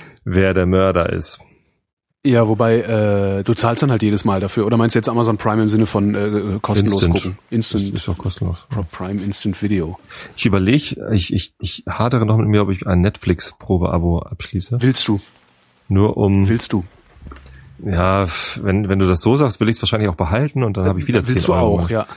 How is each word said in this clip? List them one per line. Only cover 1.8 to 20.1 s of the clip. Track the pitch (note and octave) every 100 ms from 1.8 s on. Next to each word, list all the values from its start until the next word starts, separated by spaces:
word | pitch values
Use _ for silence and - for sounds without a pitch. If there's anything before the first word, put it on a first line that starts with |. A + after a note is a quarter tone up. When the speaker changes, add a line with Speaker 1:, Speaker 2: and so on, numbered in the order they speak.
| _ _ _ _
Speaker 2:
Ja, | C#3+ A#2+ A2
wobei, | A2 A2+ A2+
äh, | A#2 A2+ G#2+ G2+ G2 G2
du | G2
zahlst | A2+ A#2 A#2
dann | C#3+
halt | A2+
jedes | G#2+ G#2
Mal | A2+ F#2+
dafür. | G2 - G#2
Oder | A#2
meinst | A2+ A#2
du |
jetzt | A2
Amazon | A#2 A#2 A2
Prime | A2+ G#2+
im | G#2+
Sinne | G#2+ A2
von, | G#2+ G2+ G2+
äh, | G2+ G#2 G2+ G2
kostenlos | - G#2 G2+ G2
Speaker 1:
Instant. | F2+ F2+
Speaker 2:
gucken? | F#2 F#2+ -
Instant. | A2+ - G#2+
Speaker 1:
Ist, | G2
ist | A2 -
doch | F2+
kostenlos. | - - F2+ F2 -
Speaker 2:
Pro-, | G#2
Prime | F2 - F#2 G2+
Instant | G2+ G2 G#2+ F#2
Video. | G#2 G2+ D#2+ F#2+ - - - -
Speaker 1:
Ich |
überleg, | A2+ G2 F#2+ C#3+ - - -
ich, | G#2+ -
ich, | - - _
ich | F#2+ - -
hadere | - A2+ B2+ A2
noch | A2
mit | G#2+
mir, | G#2
ob | G2
ich | F#2+
ein | - F2+
Netflix-Probeabo | F#2+ - - F2 - - - F#2 F2+ F2 E2+ E2+
abschließe. | - - - F#2+ - A#2+
Speaker 2:
Willst | B2 C3 -
du? | G2+ - _ _ _ _ _ -
Speaker 1:
Nur | G2 G#2+ -
um | G2+ G2 G2
Speaker 2:
Willst | A2+ -
du? | G#2 F2+ _ _ - - - - - - -
Speaker 1:
Ja, | G#2 F2 F#2 G2
f-, | F#2 - - -
wenn, | G2+ F#2+ G2+
wenn | G2
du | F#2+
das | F2+
so | G#2+ C#3
sagst, | C#3 -
will | A2
ich's | A#2
wahrscheinlich | G#2 A2
auch | G#2